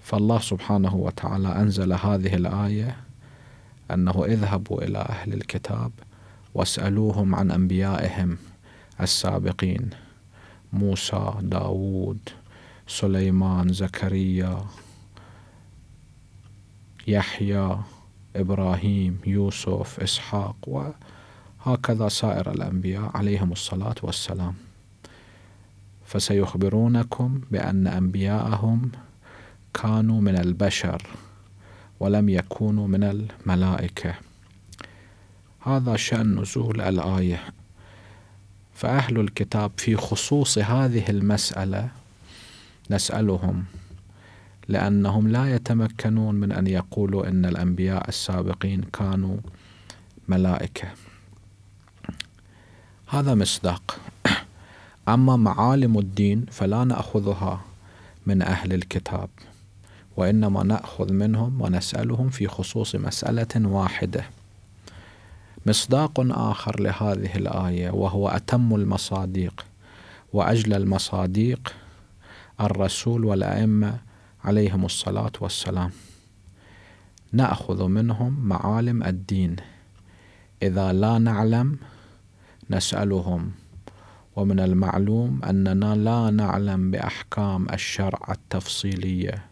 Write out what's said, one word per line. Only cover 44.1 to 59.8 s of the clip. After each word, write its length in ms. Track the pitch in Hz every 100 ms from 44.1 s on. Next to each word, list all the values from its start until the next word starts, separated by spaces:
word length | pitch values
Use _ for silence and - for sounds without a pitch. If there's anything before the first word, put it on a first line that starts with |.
| - - - - - -
لأنهم 600 | 104 95 101 101 101 107
لا 260 | 117 135
يتمكنون 800 | 123 - 117 110 - 113 110 110
من 180 | 104 101
أن 140 | 101 95
يقولوا 600 | 92 92 - 101 98 90
إن 160 | 92
الأنبياء 640 | 90 87 90 90 92 95 -
السابقين 720 | - - 92 90 90 98 98
كانوا 540 | 92 - 98 95 95 104 - - - - - - - - -
ملائكة. 600 | 92 92 87 - - 92 - - - - - - - - - - - - - - - - - - - - - -
هذا 260 | 143 139
مصداق. 640 | 120 95 - 90 87 - - - - - - - - - - - - -
أما 280 | 117 131 127
معالم 640 | 107 92 113 139 123 110
الدين 480 | 95 98 101 104 123
فلا 340 | - 98 107
نأخذها 760 | 127 123 - 110 101 95 92 92 - - - - - - -
من 160 | 95
أهل 300 | 90 92 90
الكتاب، 560 | 92 90 - - 95 95 - - - - -